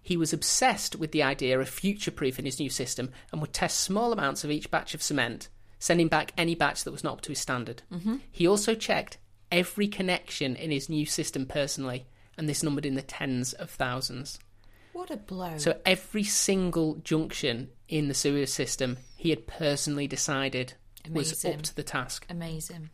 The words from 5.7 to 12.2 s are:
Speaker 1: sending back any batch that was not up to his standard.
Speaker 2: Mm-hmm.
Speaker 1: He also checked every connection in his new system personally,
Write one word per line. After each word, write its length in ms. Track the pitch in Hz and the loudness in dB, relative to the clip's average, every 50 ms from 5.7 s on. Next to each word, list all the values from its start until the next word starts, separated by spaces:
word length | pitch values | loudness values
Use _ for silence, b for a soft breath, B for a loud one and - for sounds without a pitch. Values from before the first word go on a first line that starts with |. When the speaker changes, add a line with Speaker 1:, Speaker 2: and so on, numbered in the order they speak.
| - - | -12 -2
Speaker 1:
sending 280 | - - 170 175 165 160 | 2 4 6 6 6 6
back 240 | 160 151 151 - - - | 6 4 2 0 0 0
any 180 | 165 170 170 | 0 2 2
batch 280 | 165 151 143 - - - | 4 2 2 2 0 -4
that 60 | - 135 | -6 -6
was 100 | 131 - | -4 -4
not 100 | 151 123 | -4 -4
up 80 | - | -4
to 80 | - - | -6 -6
his 100 | 147 - | -6 -4
standard. 420 | - - 135 123 117 113 120 - - - 180 | -2 -2 -2 -2 -2 -6 -8 -12 -12 -12 -8
Speaker 2:
Mm-hmm. 240 | 175 175 220 233 269 - - | -4 -2 -2 -2 -2 -6 -6
Speaker 1:
He 160 | - - 175 170 | 0 4 6 6
also 260 | 202 208 208 - 220 | 6 6 4 2 2
checked 440 | 226 - - 196 156 - - - - - - - - - - | 2 2 0 0 0 0 -4 -10 -18 -20 -20 -20 -16 -4 0
every 360 | - 175 180 - - 208 208 202 | 2 2 2 2 2 0 0 2
connection 640 | 208 - 185 185 180 - - - - - 147 131 123 | 2 0 0 2 0 0 -2 -4 -4 -2 -2 -2 -2
in 160 | - 156 165 | -2 -2 0
his 160 | 147 139 139 - | 0 0 0 0
new 180 | 160 151 147 | 0 0 0
system 400 | - - - 151 - - 147 131 | 0 0 -2 -2 -2 -2 -4 -4
personally, 600 | 131 - 151 139 139 - - 135 127 123 127 127 b b b | -2 0 0 0 0 -2 -4 -4 -4 -4 -6 -8 b b b